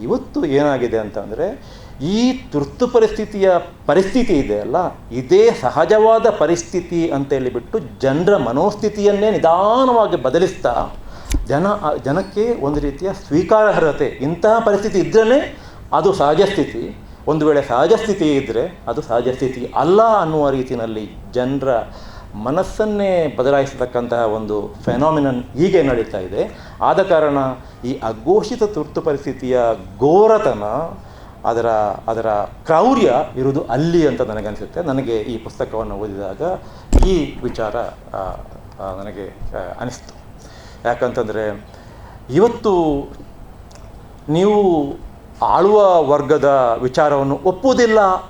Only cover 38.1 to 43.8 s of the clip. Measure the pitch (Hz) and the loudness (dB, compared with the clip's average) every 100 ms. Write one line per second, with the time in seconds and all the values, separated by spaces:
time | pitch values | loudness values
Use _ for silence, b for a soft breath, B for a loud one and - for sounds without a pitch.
38.1 | 101 92 90 - - - - 95 95 101 | -8 -8 -10 -14 -18 -18 -12 -10 -10 -12
39.1 | 92 92 - - 113 90 92 120 - - | -12 -12 -10 -8 -8 -10 -8 -10 -10 -18
40.1 | - - - B B B B 117 117 123 | -20 -20 -20 B B B B -4 -2 -2
41.1 | 120 110 104 107 101 - B B B B | -2 -4 -4 -4 -6 -12 B B B B
42.1 | B - 139 233 - 220 180 160 143 160 | B -2 2 2 2 0 2 2 -2 -6
43.1 | - - - - - - - | -14 -18 -18 -20 -20 -20 -20